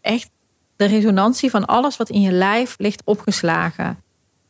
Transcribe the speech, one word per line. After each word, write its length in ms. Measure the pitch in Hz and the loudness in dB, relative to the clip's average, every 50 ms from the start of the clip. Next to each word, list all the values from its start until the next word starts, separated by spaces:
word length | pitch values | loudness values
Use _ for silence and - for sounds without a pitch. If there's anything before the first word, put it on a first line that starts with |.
echt 300 | - - 220 240 - - _ _ _ _ _ _ _ _ _ | -4 -2 -2 -2 -4 -8 _ _ _ _ _ _ _ _ _
de 80 | - 202 | 0 0
resonantie 680 | 202 214 214 208 220 196 190 196 233 254 - - 262 | 2 2 2 2 2 2 2 2 2 0 0 -2 0
van 140 | - 208 185 | 0 0 0
alles 320 | - - 240 262 285 262 | 2 2 2 2 0 -2
wat 140 | - 226 - | -4 -6 -2
in 100 | 226 202 | 2 2
je 120 | 196 190 | 2 2
lijf 420 | 180 180 190 196 208 233 254 247 - - | 2 2 2 2 0 0 -2 -4 -6 -4
ligt 240 | 196 214 208 - - | -4 -4 -4 -4 -2
opgeslagen. 920 | - 208 208 - 208 196 - - 170 165 165 170 170 - - - - - - - _ _ _ _ _ _ _ _ | -2 -2 -2 0 -4 -4 -2 0 0 0 0 -2 -4 -4 -6 -6 -6 -8 -10 -14 _ _ _ _ _ _ _ _